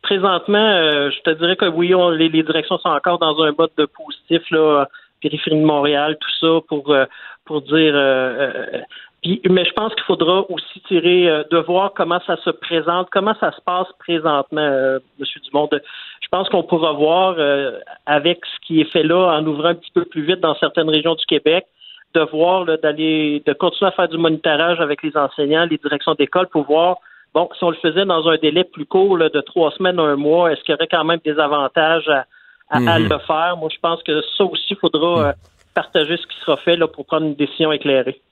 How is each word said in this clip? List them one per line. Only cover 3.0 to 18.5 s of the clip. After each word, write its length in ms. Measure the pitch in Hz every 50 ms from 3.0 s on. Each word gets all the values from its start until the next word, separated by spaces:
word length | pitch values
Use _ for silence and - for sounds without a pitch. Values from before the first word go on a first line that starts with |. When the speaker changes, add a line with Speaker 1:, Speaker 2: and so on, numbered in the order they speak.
| - - 175 175
Speaker 1:
dans 180 | 170 156 147 156 160
un 80 | 151 147
mode 140 | 151 165 160 _
de 80 | - 151
positif, 560 | - _ - - - - - _ _ 165 165 165 -
là, 360 | 165 160 156 156 147 143 139 - - - - _ _ _
périphérie 380 | - 151 151 151 - 170 156 156
de 60 | 156
Montréal, 520 | 156 151 147 143 147 147 143 147 151 156
tout 120 | 151 - - - -
ça, 260 | 165 165 165 165 156 _
pour, 200 | 156 147 135 143
euh, 120 | 147 135 131 - - - - - - _ _
pour 160 | - 156 151
dire, 300 | 139 135 147 160 160 156 143
euh, 580 | 143 139 135 131 131 127 127 120 127 139 127 -
euh, 260 | 123 117 - 120 120 120 - - - - - _ _
puis, 200 | - 170 190 - - 190
mais 160 | 185 185 175
je 80 | 170 -
pense 200 | - 214 220 214
qu'il 80 | - -
faudra 440 | - 185 160 165 160 180 190 196 -
aussi 300 | 180 156 - - - - _
tirer, 420 | - 190 170 160 180 180 180 175 170
euh, 140 | 156 151 147 151
de 60 | 165
voir 340 | 170 160 165 175 185 196 196 190
comment 280 | - 180 156 170 180 -
ça 120 | - 175
se 120 | 160 - 180
présente, 580 | 160 - - - 170 165 151 165 170 180 180 -
comment 240 | - 202 190 202 - -
ça 100 | - 165
se 80 | - - _
passe 220 | - 180 180 185 - - _
présentement, 600 | - - 170 165 156 165 147 143 139 _ 156 151
euh, 380 | 151 147 135 135 131 135 135 131 127 _ _ -
Monsieur 220 | 139 - - -
Dumont. 260 | - - - 143 151 147
De, 120 | 151 139 - - - - - - - -
je 60 | - -
pense 160 | - 180 196
qu'on 160 | - - 185 165
pourra 300 | - 180 165 160 160 151
voir, 420 | 139 147 151 165 180 190 190 180
euh, 340 | 165 151 143 143 139 139 131 110 87 - - - _ _
avec 340 | - 147 147 143 170 175 175 -
ce 200 | -